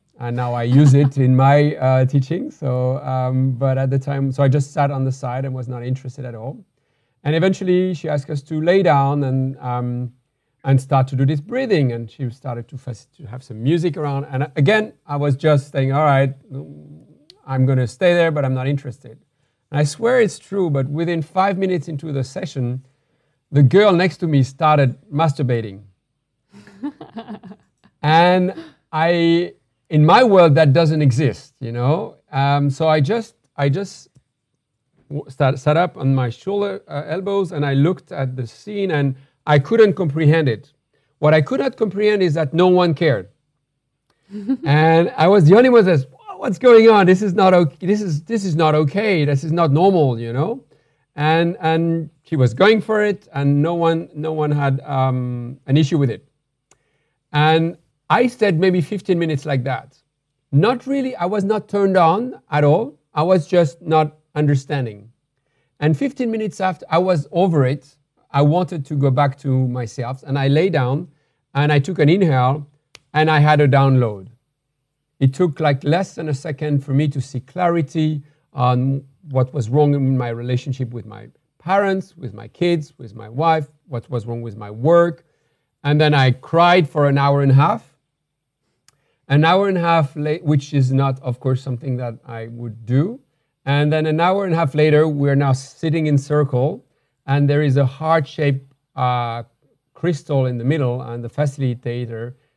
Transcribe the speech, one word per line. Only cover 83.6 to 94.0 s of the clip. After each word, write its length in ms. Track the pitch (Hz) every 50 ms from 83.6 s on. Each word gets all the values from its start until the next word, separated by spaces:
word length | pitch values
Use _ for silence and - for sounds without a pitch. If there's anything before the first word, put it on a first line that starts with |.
| 147 - _ _ _ _
what 220 | 143 120 - -
was 160 | 139 117 104
wrong 160 | 117 117 120
with 140 | 117 117 101
my 160 | 107 107 104
work. 540 | 107 110 123 156 170 170 170 170 151 - _ _ _ _ _ _ _ _ _ _ _ _ -
And 160 | 143 147 147
then 140 | 156 151 147
I 180 | 139 135 127
cried 560 | 127 - - - - 165 170 175 180 185 165 139
for 180 | - 156 143 143
an 100 | 139 143
hour 240 | 139 143 143 143
and 100 | 139 139
a 40 | 131
half. 400 | 135 147 175 220 226 - _ _ _ _ _ _ _ _ _ _ _ _ _ _ _ _ _ _ _ _ _ _ _ _ _ _ _ _ -
An 140 | 139 147 156
hour 240 | 165 180 196 202 196
and 100 | 190 175
a 40 |
half 340 | 170 170 170 165 151 139 -
late, 280 | 151 147 151 151 170 -
which 300 | 147 143 135 - - -
is 200 | 139 131 127 135
not, 280 | 135 131 135 131 135
of 180 | - 127 120 -
course, 220 | - 135 127 127
something 360 | - 135 127 117 160 139 127 123
that 180 | 127 120 113 - _
I 220 | - 117 113 113 117
would 380 | 117 117 120 117 104 113 113
do. 340 | 107 123 135 151 208 240 277 _ _ _ _ _ _ _ _ _
And 260 | 139 139 143 147 147
then 140 | 151 156